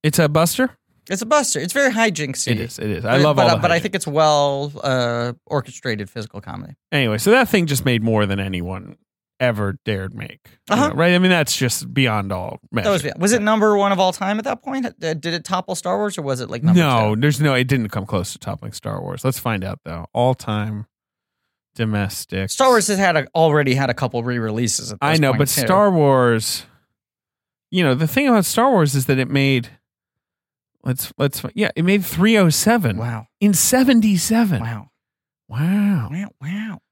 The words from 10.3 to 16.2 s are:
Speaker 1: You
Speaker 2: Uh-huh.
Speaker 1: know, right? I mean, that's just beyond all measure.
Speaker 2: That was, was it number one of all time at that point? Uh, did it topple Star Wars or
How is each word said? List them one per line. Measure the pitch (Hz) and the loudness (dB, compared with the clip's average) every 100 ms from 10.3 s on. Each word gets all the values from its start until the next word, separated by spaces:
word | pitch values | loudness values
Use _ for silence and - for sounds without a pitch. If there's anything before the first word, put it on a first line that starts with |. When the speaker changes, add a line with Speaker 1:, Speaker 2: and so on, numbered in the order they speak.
| - _ _ - | -16 _ _ -4
Speaker 1:
You | 214 | 0
Speaker 2:
Uh-huh. | 294 | 0
Speaker 1:
know, | 135 | 2
right? | 170 180 | 2 4
I | |
mean, | 185 | 4
that's | 175 147 - | 2 0 -2
just | 127 - 123 | -2 -2 -4
beyond | 127 127 107 98 | 0 0 0 -4
all | 92 95 - _ | -6 -8 -12 _
measure. | 117 208 190 | -4 0 -2
Speaker 2:
That | 143 | -2
was, | - | -2
was | 190 | 0
it | 233 | 0
number | 208 220 214 208 | 2 2 4 4
one | 202 | 2
of | 190 | 2
all | 190 | 0
time | 180 196 214 | 0 -4 -4
at | |
that | 226 233 | -4 -8
point? | - 269 240 | -6 -6 -6
Uh, | - 165 | -6 -6
did | 160 165 | -6 -6
it | 165 - | -6 -4
topple | 185 185 185 | -4 -4 -8
Star | 180 190 | -4 -2
Wars | 208 | -4
or | 190 | -4